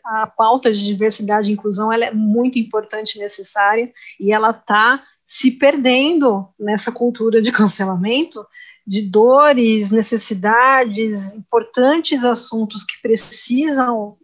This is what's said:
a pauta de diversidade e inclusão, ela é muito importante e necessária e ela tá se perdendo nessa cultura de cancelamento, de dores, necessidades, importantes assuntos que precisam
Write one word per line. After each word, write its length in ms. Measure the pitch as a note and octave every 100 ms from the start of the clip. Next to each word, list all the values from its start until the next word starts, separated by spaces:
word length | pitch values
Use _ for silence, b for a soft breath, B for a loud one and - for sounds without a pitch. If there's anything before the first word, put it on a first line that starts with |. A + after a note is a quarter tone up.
| A3+
a 220 | A3 G#3+
pauta 440 | - A3 B3+ B3+
de 140 | G#3 G3+
diversidade 640 | G3 G#3+ G#3 G#3 G#3 G#3
e 40 |
inclusão, 380 | G#3 G#3 F#3+ G#3+
ela 140 | A3+ A#3
é 60 |
muito 480 | G#3+ G#3+ A3+ B3+ B3+
importante 560 | A3+ G#3+ G#3+ G#3+ G#3+ G#3+
e 40 |
necessária 720 | G3+ G3+ F#3+ G#3+ G3+ A3 A#3+ - B B
e 120 | G3
ela 220 | G#3+ A3
tá 480 | A3+ - G#3 A3 C4+ b b -
se 240 | - C4
perdendo 1000 | B3+ C#4 D4 B3+ B3+ C#4+ E4+ C4+ G3 F#3+ -
nessa 320 | G#3 G#3 -
cultura 500 | A#3 A#3+ A#3+ A3+ A3
de 100 | A3
cancelamento, 920 | A#3 G#3 - F#3+ F3+ G3+ C4 E4 - G#3 B B B -
de 160 | G3
dores, 880 | G3+ G#3 A#3 C4+ D4 C4 A3+ A3 G3+
necessidades, 1400 | A3 G#3 A3+ G3 G3+ G#3 A3+ C4 C4+ B3 G3+ A3 G#3 G3 G#3+
importantes 920 | - A#3 A3+ - B3+ D#4+ D#4+ C#4 A#3+
assuntos 580 | A#3 - A3+ G#3+ G#3+
que 160 | - -
precisam 1120 | A#3 A3 - - - B3 D#4 C#4 B3+ A#3 G#3 -